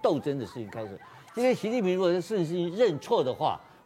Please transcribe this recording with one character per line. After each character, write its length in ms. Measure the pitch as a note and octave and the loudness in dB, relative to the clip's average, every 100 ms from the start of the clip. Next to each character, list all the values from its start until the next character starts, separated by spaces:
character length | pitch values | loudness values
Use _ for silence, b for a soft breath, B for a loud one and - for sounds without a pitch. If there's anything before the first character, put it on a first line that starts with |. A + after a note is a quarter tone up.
斗 160 | A3+ D3+ | 0 2
争 220 | D3 C#3 | 0 -4
的 60 | G#2+ | -6
事 80 | |
情 160 | - G#2+ | -10 -10
开 140 | A#2 | -10
始。 140 | A2 F#2+ - B B | -10 -12 -16 B B
今 100 | - | 0
天 100 | B3 | 2
习 160 | A#3+ G#3+ | 2 0
近 140 | G#3 | 0
平 120 | F#3 F3+ | 2 2
如 40 | |
果 120 | F#3 | 2
在 80 | F3+ | 2
事 240 | E3+ G#3+ D#3 | 0 -2 0
情 280 | F3 E3+ | 0 -2
认 240 | F3+ A#3+ D3+ | 2 2 2
错 200 | - A3+ | 0 0
的 120 | C3 | 0
话， 260 | A2+ D3+ F#2 B B | 0 -2 -2 B B